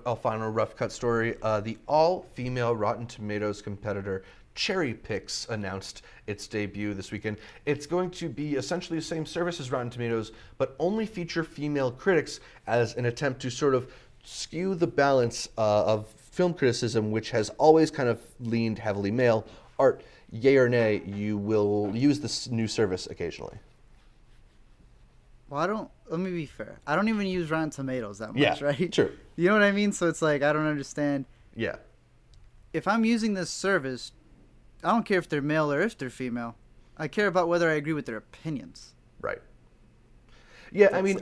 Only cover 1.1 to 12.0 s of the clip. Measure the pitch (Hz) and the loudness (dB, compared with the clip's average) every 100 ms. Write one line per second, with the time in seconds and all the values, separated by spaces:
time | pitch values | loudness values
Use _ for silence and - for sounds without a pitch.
1.1 | 117 113 - 110 107 104 - - 151 165 | 0 0 -2 -2 0 -2 -8 -2 2 2
2.1 | 185 - - 123 127 117 117 117 113 117 | 2 -6 -10 -6 -2 0 0 -2 -2 -8
3.1 | - 104 104 104 101 - 98 107 101 98 | -10 -6 -4 -4 -6 -10 -10 -6 -6 -4
4.1 | 95 - - - - - 190 143 107 - | -8 -8 -20 -18 -6 -2 0 -2 -4 -6
5.1 | 104 - - - 110 98 95 - - - | -8 -6 -10 -6 -6 -6 -8 -10 -16 -20
6.1 | - - 101 - 107 104 101 104 98 - | -16 -10 -10 -6 -6 -4 -4 -6 -6 -8
7.1 | 107 107 104 - - - 147 147 175 180 | -8 -6 -8 -12 -10 -6 -4 -4 -4 -4
8.1 | 180 170 131 147 135 127 180 - 165 151 | -6 -8 -6 -4 -4 -4 -6 -4 -6 -6
9.1 | 160 147 165 175 170 127 131 120 123 117 | -8 -6 -4 -4 -4 -6 -4 -4 -6 -2
10.1 | 117 107 - - - 131 - 165 214 214 | -2 -4 -12 -20 -4 -4 -2 -2 0 -4
11.1 | 185 170 165 156 - 147 143 127 123 | -6 -6 -4 -6 -6 -2 0 0 0